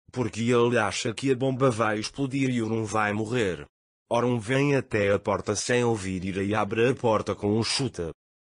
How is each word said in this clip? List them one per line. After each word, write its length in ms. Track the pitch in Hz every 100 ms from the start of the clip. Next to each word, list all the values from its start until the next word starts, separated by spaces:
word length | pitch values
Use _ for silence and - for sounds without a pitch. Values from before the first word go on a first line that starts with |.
| _
porque 380 | 123 113 107 117
ele 300 | 120 120 117
acha 340 | 101 - 123
que 180 | 104 135
a 40 |
bomba 340 | 123 135 127 135
vai 300 | 110 110 107
explodir 500 | 110 - 139 139 131
e 100 | 123
Orun 260 | 110 113
vai 280 | 107 107 104
morrer. 540 | 104 107 123 98 76 73 _ _ _ -
Orun 260 | 117 120 120
vem 380 | 104 135 143
até 360 | 135 - 107 101
a 60 | 98
porta 380 | - 95 -
sem 280 | 101 - 123
ouvir 400 | 120 110 95 92
Ira 200 | 95 95
e 100 | 98
abre 340 | 107 104 113 120
a 60 |
porta 400 | 123 120 104 -
com 240 | 95 104 110
um 60 |
chute. 480 | 110 - 127 - 82 - _ _ _